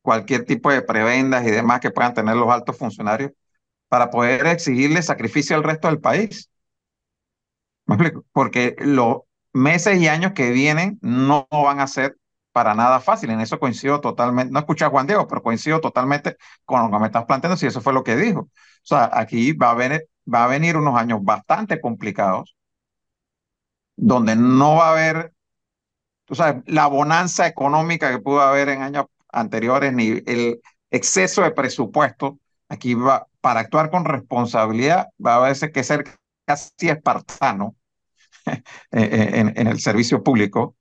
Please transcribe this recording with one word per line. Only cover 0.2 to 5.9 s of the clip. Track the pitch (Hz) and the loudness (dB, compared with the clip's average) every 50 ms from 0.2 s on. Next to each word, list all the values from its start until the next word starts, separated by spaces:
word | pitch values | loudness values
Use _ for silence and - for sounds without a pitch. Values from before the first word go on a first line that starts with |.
| 98 113 131 117 120 | 0 -2 -2 -2 0
tipo | - 135 117 - 143 | -2 -4 -2 0 0
de | 139 127 | 0 0
prebendas | - - 117 110 110 113 123 131 135 135 131 123 120 | 0 -2 0 0 2 2 2 2 2 2 0 0 2
y | 113 | 0
demás | 104 113 120 117 120 123 | 0 2 2 2 0 0
que | - 120 | -2 -4
puedan | - 139 123 120 120 | -2 0 -2 0 0
tener | 110 107 107 113 | -2 0 0 2
los | 120 120 113 | 2 2 2
altos | 120 117 120 - - | 2 0 -2 -8 -8
funcionarios | - 135 110 98 - 113 104 107 123 135 139 _ _ _ _ _ _ _ _ _ _ _ _ | -6 -8 -8 -8 -6 -4 -4 -2 -2 -4 -8 _ _ _ _ _ _ _ _ _ _ _ _
para | 127 123 123 120 | 0 2 2 2
poder | - 117 120 120 131 127 - | 2 0 2 2 2 2 2
exigirle | 165 170 165 - 147 123 123 139 147 160 180 | 0 0 0 -2 -2 0 2 2 2 2 0
sacrificio | 160 - 139 - 117 110 - 147 151 - 170 | 0 -2 -4 -4 -4 -2 -2 -2 -2 0 -2
al | 156 151 | 0 0
resto | 156 156 156 - | -2 -2 0 0
del | 170 | -2